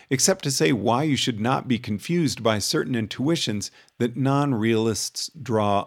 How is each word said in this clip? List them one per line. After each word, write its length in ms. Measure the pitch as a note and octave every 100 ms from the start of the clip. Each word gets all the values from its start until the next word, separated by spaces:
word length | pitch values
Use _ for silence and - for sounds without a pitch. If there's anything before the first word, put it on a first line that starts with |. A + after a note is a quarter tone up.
| -
except 360 | C3+ - F#3+
to 60 | D3
say 220 | C3+ D#3
why 300 | A#2 G#2+ A#2+
you 140 | D#3 B2+
should 240 | - G#2+
not 260 | A2+ C#3 B2+
be 120 | A2+
confused 640 | - G#2 - F3 C#3 G2
by 160 | A2 G#2+
certain 340 | - D3+ -
intuitions 760 | A#2+ A2 - C#3 E3 - G#2 - - _ -
that 180 | A#2+ B2
non-realists 1120 | C3+ C#3 C#3+ A#2 A2+ A2+ A2+ G2+ - - - D#3+
draw 420 | B2 A2 G#2 G2+